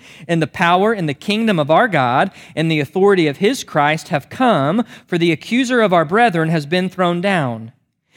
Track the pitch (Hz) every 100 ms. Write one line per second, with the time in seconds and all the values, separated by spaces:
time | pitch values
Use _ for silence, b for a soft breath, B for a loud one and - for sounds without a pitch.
0 | B B 170 165 151 - 170 180 208 214
1 | 156 139 - 208 226 180 143 160 240 160
2 | 127 131 190 B B - 160 156 135 190
3 | 202 190 151 139 196 269 - 160 147 156
4 | - 151 - - 254 175 135 214 233 B
5 | B 175 170 156 - 240 247 247 214 175
6 | 151 202 240 170 160 165 143 180 185 185
7 | 180 175 196 185 135 113 113 _ _ _
8 | _